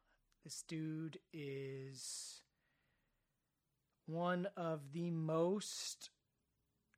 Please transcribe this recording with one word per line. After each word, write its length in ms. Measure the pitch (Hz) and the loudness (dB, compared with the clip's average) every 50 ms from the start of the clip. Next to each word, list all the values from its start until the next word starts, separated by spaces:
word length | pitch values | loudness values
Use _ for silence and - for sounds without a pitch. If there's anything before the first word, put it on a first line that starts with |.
| _ _ _ _ _ _ _ _ - | _ _ _ _ _ _ _ _ -12
This 180 | 160 - - - - | -10 -8 -8 -6 -4
dude 500 | 165 160 160 156 156 156 160 160 151 - - _ - | -4 -2 -2 -2 -2 -2 -2 -4 -6 -8 -12 _ -10
is 1080 | 156 143 139 135 139 135 135 135 135 135 135 135 123 - - - - - - - - - _ _ _ _ _ _ _ _ _ _ _ _ _ _ _ _ _ _ _ _ _ _ _ _ _ _ _ _ _ _ _ _ | -6 -6 -4 -4 -4 -4 -4 -4 -6 -6 -8 -8 -8 -8 -6 -6 -6 -8 -8 -12 -14 -18 _ _ _ _ _ _ _ _ _ _ _ _ _ _ _ _ _ _ _ _ _ _ _ _ _ _ _ _ _ _ _ _
one 400 | - 160 170 175 175 180 180 180 196 - | -4 -2 2 4 4 4 4 2 0 -2
of 360 | 185 170 165 160 151 139 139 143 | 0 0 0 0 0 -2 -4 -4
the 180 | 170 170 175 | -2 0 2
most, 1000 | 165 160 160 156 160 160 170 180 202 208 - - - - - - - - - - - _ _ _ _ _ _ _ _ _ _ _ _ _ _ _ _ | 2 2 2 4 6 8 8 8 6 4 2 -2 -4 -4 -4 -4 -6 -8 -10 -16 -16 _ _ _ _ _ _ _ _ _ _ _ _ _ _ _ _